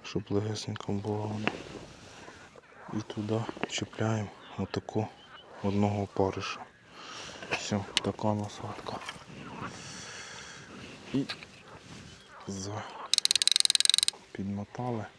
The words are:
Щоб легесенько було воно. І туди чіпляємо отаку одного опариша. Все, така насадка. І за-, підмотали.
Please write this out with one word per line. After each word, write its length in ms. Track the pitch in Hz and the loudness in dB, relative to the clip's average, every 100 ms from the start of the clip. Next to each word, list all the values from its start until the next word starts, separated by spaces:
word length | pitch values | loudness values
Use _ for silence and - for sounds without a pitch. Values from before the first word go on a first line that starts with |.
| - | -2
Щоб 160 | - 101 | -4 2
легесенько 640 | 101 107 107 - 107 - | 2 2 -2 -2 -4 -2
було 240 | 101 104 104 | 0 0 0
воно. 320 | 107 107 107 - - - - - - - - - - - - - - | 0 0 -2 -2 -10 -12 -12 -16 -16 -16 -16 -16 -18 -20 -20 -18 -4
І 80 | 107 | -4
туди 400 | - - 104 110 113 - - | -2 -2 2 2 2 -4 -4
чіпляємо 600 | - - - 110 110 98 - - - | -2 -4 2 4 4 0 -6 -10 -4
отаку 500 | 95 101 - 110 107 - - - - - | -2 -2 0 0 0 -6 -18 -18 -16 -2
одного 400 | 101 101 104 104 | 2 6 6 4
опариша. 580 | 98 - 95 - - - - - - - - - - - - | 0 4 4 4 -4 -6 -10 -16 -20 -16 -12 -10 -10 -10 -4
Все, 300 | - - 104 101 - | -4 2 0 4 2
така 320 | 101 - 107 | 2 2 2
насадка. 640 | 104 104 - 104 - - - - - - - - - - - - - - - - - - - - - - - - | 2 0 -4 -6 -6 -6 -6 -8 -10 -14 -12 -10 -8 -8 -8 -10 -10 -10 -10 -10 -12 -12 -14 -14 -14 -12 -12 0
І 120 | 135 135 - - - - - - - - - - - - | 0 0 -4 -8 -16 -16 -16 -14 -14 -14 -16 -18 -10 -6
за-, 360 | 98 98 104 - - - - - - - - - - - - - - - | -4 -4 -4 -6 -8 0 2 4 6 8 8 8 8 8 8 4 0 -10
підмотали. 760 | - 98 101 101 - 123 117 101 | -4 0 0 -2 -2 -2 -2 -4